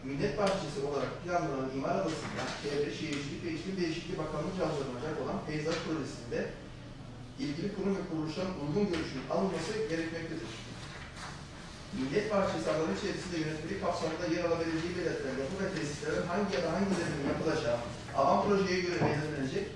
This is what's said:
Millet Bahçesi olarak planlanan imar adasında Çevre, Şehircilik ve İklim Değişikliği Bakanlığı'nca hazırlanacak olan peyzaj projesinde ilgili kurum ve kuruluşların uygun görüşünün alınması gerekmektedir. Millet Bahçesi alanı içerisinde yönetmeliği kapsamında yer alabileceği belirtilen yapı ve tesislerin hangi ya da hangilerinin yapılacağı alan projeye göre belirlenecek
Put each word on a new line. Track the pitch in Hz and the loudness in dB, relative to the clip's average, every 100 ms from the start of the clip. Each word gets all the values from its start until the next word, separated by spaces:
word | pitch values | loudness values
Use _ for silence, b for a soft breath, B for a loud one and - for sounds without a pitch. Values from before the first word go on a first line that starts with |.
| 131 | -4
Millet | 143 202 208 | 0 0 4
Bahçesi | 196 190 151 139 143 | 2 2 0 -2 0
olarak | 139 123 - | 0 -2 -4
planlanan | 175 175 156 131 131 131 | 0 0 2 0 -2 -2
imar | 151 185 | 0 2
adasında | 160 156 - - - - | 2 -2 -4 -4 -4 -2
Çevre, | 143 143 147 - | -2 0 0 0
Şehircilik | 151 143 143 - 175 | -2 -2 -2 -4 -4
ve | 156 | -4
İklim | 190 190 | -2 0
Değişikliği | 170 156 - 170 | 0 0 -4 -4
Bakanlığı'nca | 156 151 165 185 156 | -2 -2 -2 0 0
hazırlanacak | 147 135 123 156 156 | 0 -2 -4 -4 -2
olan | 127 196 - | -2 -4 -2
peyzaj | 151 156 170 190 | -2 0 0 0
projesinde | 156 120 - 120 156 - - - - - - - - - - | -2 -2 -6 -4 -2 -2 -6 -12 -12 -12 -12 -12 -12 -12 -6
ilgili | 143 151 202 190 | -4 -2 -2 0
kurum | 190 185 | 0 0
ve | 165 | 0
kuruluşların | 160 151 185 185 127 | -2 -2 -2 -4 -2
uygun | 143 185 196 | 0 2 4
görüşünün | 165 135 131 131 | 2 -2 -4 0
alınması | - 190 165 - 214 151 | 2 2 0 -2 0 0
gerekmektedir. | 165 160 165 160 160 - - - - - - - - - - - - - - - - | 0 -2 -4 -4 -6 -6 -8 -10 -10 -10 -10 -10 -10 -10 -10 -12 -12 -12 -12 -8 -2
Millet | 135 208 208 | 2 2 4
Bahçesi | 202 185 165 165 | 4 4 2 2
alanı | 156 165 196 | 2 2 2
içerisinde | 196 156 - 170 | 0 -2 -2 0
yönetmeliği | 156 156 160 190 175 | 0 -2 -4 -2 0
kapsamında | - 160 160 175 175 | 0 0 0 0 2
yer | 170 | 4
alabileceği | 165 165 160 175 180 | 4 2 0 0 0
belirtilen | 160 - 135 127 | 0 0 -2 -2
yapı | 139 196 | -2 0
ve | 185 156 | 0 0
tesislerin | 147 - 151 - 170 | -2 -2 0 0 2
hangi | 202 202 185 | 0 2 2
ya | 165 | 2
da | 180 | 2
hangilerinin | 196 175 151 147 139 | 4 4 2 0 0
yapılacağı | - 160 151 147 120 - - - 139 | 2 2 2 2 0 -2 -8 -4 4
alan | 135 196 208 | 6 6 6
projeye | 196 185 180 175 | 6 6 4 2
göre | 165 151 | 4 4
belirlenecek | 147 151 147 131 196 208 | 4 0 0 0 0 -2